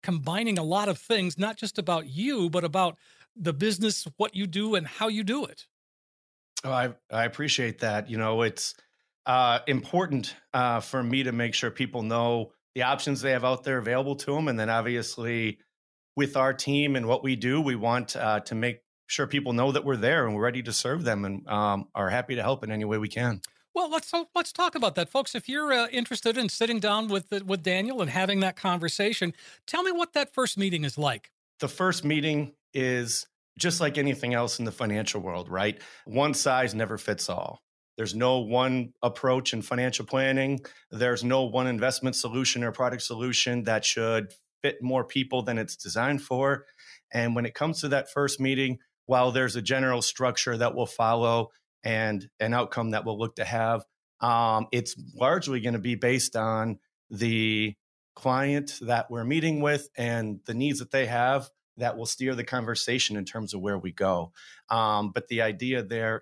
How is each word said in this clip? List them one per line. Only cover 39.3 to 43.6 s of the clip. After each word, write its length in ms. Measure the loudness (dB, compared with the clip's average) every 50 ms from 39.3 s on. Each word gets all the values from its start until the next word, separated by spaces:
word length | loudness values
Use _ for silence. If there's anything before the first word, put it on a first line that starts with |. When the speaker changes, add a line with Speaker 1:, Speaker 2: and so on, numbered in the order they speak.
| 2 2 2 -2 -2
Speaker 2:
in 80 | -4
financial 420 | -2 -2 0 0 0 0 0 -2 -4
planning. 560 | -2 0 2 2 2 2 2 2 0 -2 -2 -6 -10 -20 -20 _ -10
There's 340 | -2 0 2 2 2 2 2
no 200 | 2 2 2 2
one 220 | 2 0 0 0
investment 480 | 0 0 0 0 0 0 0 -2 -2 -2
solution 480 | -2 -4 -2 -2 0 0 0 0 0
or 80 | -2 -2
product 320 | 0 0 0 0 0 -2
solution 640 | -6 -6 -6 -4 -4 -2 0 0 0 0 0 0